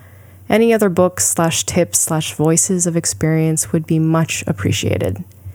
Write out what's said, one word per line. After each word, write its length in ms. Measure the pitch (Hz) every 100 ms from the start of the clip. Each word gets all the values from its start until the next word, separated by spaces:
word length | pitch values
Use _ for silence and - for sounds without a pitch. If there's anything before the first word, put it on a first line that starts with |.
| - - - - -
Any 240 | 214 233
other 160 | 220 208
books 360 | 170 180 - -
slash 380 | - 165 -
tips 360 | - 180 165 -
slash 340 | - 156 -
voices 520 | - 151 165 - 180 175
of 120 | 165
experience 760 | - - 156 160 160 160 -
would 160 | 165 156
be 100 | 160
much 460 | 160 165 156 - -
appreciated. 800 | - 104 - - - - 95 - - -